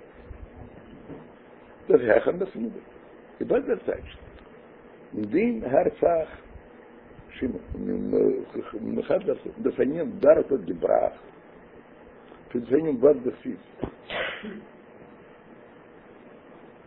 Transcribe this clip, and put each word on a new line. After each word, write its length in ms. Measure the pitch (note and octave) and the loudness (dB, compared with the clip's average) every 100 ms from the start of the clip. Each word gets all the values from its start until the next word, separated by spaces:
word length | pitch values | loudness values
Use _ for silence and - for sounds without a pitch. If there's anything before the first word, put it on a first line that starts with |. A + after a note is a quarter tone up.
| - - - - - - - - - - - - - - - - - - - | -20 -20 -20 -18 -18 -18 -20 -20 -20 -20 -18 -18 -18 -20 -20 -20 -20 -18 2
דאס 140 | C3+ | 2
איז 260 | A#2+ A2+ B2 | 6 4 4
אן 100 | F3 | -2
דער 120 | G3 | -6
פיינער. 220 | G#3+ A#3 - - - - - - - | -6 -8 -8 -18 -20 -20 -20 -20 -10
איך 100 | A#2 | -2
ווייס 160 | A3+ - | -2 0
דאס 240 | - - | -4 -4
נישט. 300 | - - - - - - - - - - - - G#2+ | -6 -8 -18 -20 -20 -20 -20 -20 -20 -20 -20 -12 -8
אין 460 | G#2 D3 A#3+ A3+ | -2 0 0 -2
דעם 100 | B2 | 2
הערצאך, 580 | C#3+ F#3 - D#3+ E3 D#3 - - - - - - - - - - | 2 2 2 2 2 -2 -10 -20 -20 -20 -20 -20 -20 -20 -20 -20
שמעון, 320 | - B2+ - - - | -6 -6 -4 -10 -8
אין 100 | - | -4
דעם, 280 | - G2+ | -4 0
אה, 60 | G2+ G#1 G1+ - - | 4 4 2 -4 -10
איך, 200 | - A2 A2 A2+ | -10 -8 -6 -6
איך 140 | - | 0
האב 120 | F3 | 0
דאס, 140 | E3+ B2+ - - | 0 -4 -8 -4
דאס 220 | B2+ - | -4 0
האב 120 | B2 | 0
איך 160 | E3 C#3 - | 0 -4 4
דארט 320 | C#3+ D#3+ - | 6 6 4
געבראכט. 680 | C3 F2+ F2 - A1 - - - - - - - - - - - - - - - | -2 -2 -2 2 2 2 -4 -14 -20 -20 -20 -20 -20 -20 -20 -20 -20 -20 -20 -8
פאר 100 | B2 | -6
דאס 120 | A#2 | 0
האב 120 | C#3 D#3+ | 2 2
איך 180 | B2+ | 4
וואס 140 | C3+ C#3 | 6 6
דאס 220 | B2 - C3 | 0 -6 -10
איז. 120 | G2 - - - - - - - - G#3+ - - - - - - - - - - - - - - - - - - - - - - - | -12 -14 -10 -10 -10 -10 -6 -6 -8 -12 -14 -18 -20 -20 -20 -20 -20 -20 -20 -20 -20 -20 -20 -20 -20 -20 -20 -20 -20 -20 -20 -20 -20